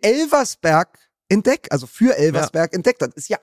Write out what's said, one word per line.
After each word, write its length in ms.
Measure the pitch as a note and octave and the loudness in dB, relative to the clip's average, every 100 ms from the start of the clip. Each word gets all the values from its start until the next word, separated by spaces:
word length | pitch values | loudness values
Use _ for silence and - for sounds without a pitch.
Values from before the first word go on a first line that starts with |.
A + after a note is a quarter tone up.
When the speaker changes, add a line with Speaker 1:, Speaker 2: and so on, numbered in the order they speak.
Speaker 1:
Elversberg 960 | G#3 C4 D#4 D4 B3+ - E3 D#3 F3+ _ _ _ - | 0 0 2 0 0 -4 0 0 0 _ _ _ -2
entdeckt, 420 | G3+ A3+ C4+ - | 0 0 -2 -2
also 160 | C#3+ B2+ | -6 -6
für 300 | - A#3+ B3 | -2 0 2
Elversberg 560 | D3+ D#3 D#3 D#3+ E3 | 0 0 -2 -2 -4
Speaker 2:
Ja. 20 | F#3 | -2
Speaker 1:
entdeckt 260 | G#3 B3 | -2 -2
hat. 120 | B2+ | -4
Ist 160 | - - | -8 -8
ja 80 | G#3 | -8